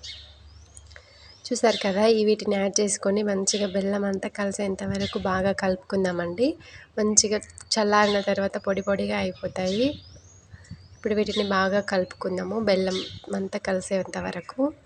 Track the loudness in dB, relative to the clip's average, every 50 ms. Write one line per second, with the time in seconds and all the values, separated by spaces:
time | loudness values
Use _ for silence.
0 | -16 -16 -16 -16 -16 -20 -20 -20 -20 -20 -20 -20 -20 -20 -20 -20 -20 -20 -20 -20
1 | -20 -20 -20 -20 -20 -20 -20 -12 -6 -4 0 4 4 4 4 4 2 0 2 4
2 | 6 6 6 6 6 4 4 2 2 0 0 2 2 2 2 2 2 2 0 0
3 | 0 0 2 2 2 0 0 0 0 0 0 0 0 0 0 0 0 0 0 0
4 | 0 0 -2 -2 -4 -6 -4 -4 -4 -4 -2 -2 -2 -2 -2 -4 -4 -4 -2 -2
5 | -2 -2 -2 -2 -2 0 0 2 2 0 0 0 0 0 0 0 -2 -2 0 2
6 | 2 2 0 0 -2 -2 0 0 2 0 0 -2 -8 -20 -20 -20 -20 -10 -2 0
7 | 2 2 2 2 0 -2 -2 -4 -6 -8 -18 -14 -8 -4 -2 0 2 4 4 4
8 | 4 4 2 2 0 0 0 0 0 -2 -4 -4 -2 -2 -2 -2 0 -2 -2 -2
9 | -2 -2 -2 -2 -2 -4 -4 -6 -8 -8 -4 -2 -2 0 0 2 0 0 0 -4
10 | -12 -20 -20 -20 -20 -20 -20 -20 -20 -20 -20 -20 -18 -18 -18 -18 -18 -20 -14 -6
11 | -4 -2 0 0 0 0 0 0 0 2 2 2 2 4 2 0 0 0 0 0
12 | 0 0 -4 -6 -6 -4 -4 -4 -4 -2 -2 0 2 2 4 4 2 0 0 -2
13 | -4 -6 -10 -14 -10 -6 -6 -4 -4 -4 -6 -6 -4 -2 -2 -2 -2 -2 -2 -2
14 | -2 -4 -6 -6 -6 -6 -6 -8 -10 -8 -4 -2 -2 -2 -2 -4 -16